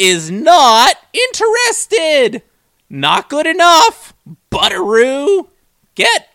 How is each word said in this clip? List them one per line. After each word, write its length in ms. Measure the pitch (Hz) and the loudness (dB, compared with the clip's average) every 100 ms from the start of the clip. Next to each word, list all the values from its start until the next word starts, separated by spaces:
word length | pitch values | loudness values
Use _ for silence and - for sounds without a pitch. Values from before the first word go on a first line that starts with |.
| 190 | -2
is 240 | 175 160 | -2 -6
not 640 | 196 320 349 254 220 262 - _ | -4 2 4 4 4 2 0 _
interested. 1300 | - 508 - 440 453 494 - - 330 320 294 233 233 _ _ _ _ _ | -6 -6 -2 -2 0 -2 -4 -4 -2 0 0 0 -4 _ _ _ _ _
Not 400 | 135 143 180 - | -6 -2 -2 -4
good 180 | 285 320 | -6 -4
enough. 680 | 349 349 320 453 - - _ - 170 - | 0 4 4 2 -2 -20 _ -20 -20 -10
Butteroo, 1000 | - 208 190 202 226 254 269 285 392 - _ _ _ _ - | -4 -4 -4 -2 0 0 0 -2 -2 -4 _ _ _ _ -4
get 320 | - 427 _ | -2 -2 _